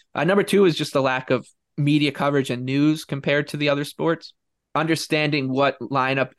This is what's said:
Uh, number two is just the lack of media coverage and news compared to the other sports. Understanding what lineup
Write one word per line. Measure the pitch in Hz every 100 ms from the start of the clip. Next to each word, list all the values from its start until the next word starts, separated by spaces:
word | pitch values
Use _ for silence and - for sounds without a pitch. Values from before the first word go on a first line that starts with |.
| _
Uh, | 131
number | 151 202
two | 190 190 190
is | 151
just | 151
the | 143
lack | 135 127 -
of | 127 - _ _ -
media | 143 147 147
coverage | 131 143 143 135
and | 123
news | 127 139 147 156
compared | - 139 143 147 147
to | 151
the | 147
other | 143
sports. | 143 - 151 160 - - _ _ _
Understanding | 139 160 160 - 156 151 151 131
what | 131 139 -
lineup | 120 135 131 135 135